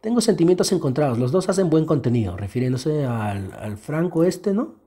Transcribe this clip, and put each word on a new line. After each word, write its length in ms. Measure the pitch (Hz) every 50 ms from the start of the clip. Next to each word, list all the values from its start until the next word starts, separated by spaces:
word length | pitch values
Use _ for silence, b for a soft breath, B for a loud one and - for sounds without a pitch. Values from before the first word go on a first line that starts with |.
"Tengo 200 | - 220 240 240
sentimientos 500 | - 240 190 151 165 170 185 180 196 -
encontrados, 460 | 196 175 - 139 123 139 151 139 117
los 140 | 113 127 123 139
dos 160 | 185 180 -
hacen 200 | 190 190 190 165
buen 160 | 151 160 160
contenido", 520 | 156 165 143 - 123 117 120 110 92 90
refiriéndose 680 | 92 98 98 - 123 123 127 127 127 - 156 151 151 143
al, 460 | 127 117 113 110 104 101 101 95 95 -
al 240 | - - 107 104
Franco 460 | 101 - - 143 156 170 180 170 165 165
este, 300 | 185 180 175 - 208 196
¿no? 220 | 208 277 320 - _ _